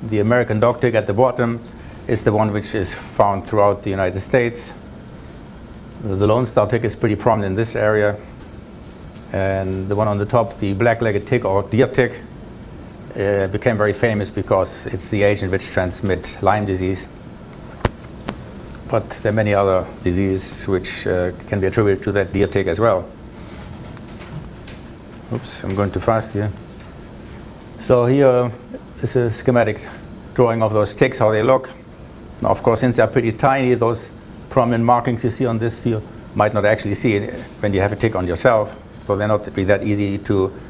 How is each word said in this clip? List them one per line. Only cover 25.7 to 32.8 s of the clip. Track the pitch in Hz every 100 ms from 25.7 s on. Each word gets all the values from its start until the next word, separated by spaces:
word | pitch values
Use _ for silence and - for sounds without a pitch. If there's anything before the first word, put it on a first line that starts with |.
| 95
going | 101
too | 92
fast | 104 110 -
here. | 101 107 - - - - - - - - - - - - -
So | - 123 120
here | 139 135 123 123 110 - - - -
is | 123 127
a | 120
schematic | - - 120 107 107 - - - - -
drawing | - 120 113
of | 110
those | 107 104 -
ticks, | 131 -
how | 110
they | 107
look. | 120 131 - - - - - - - -
Now, | 110
of | 113
course, | 123
since | 110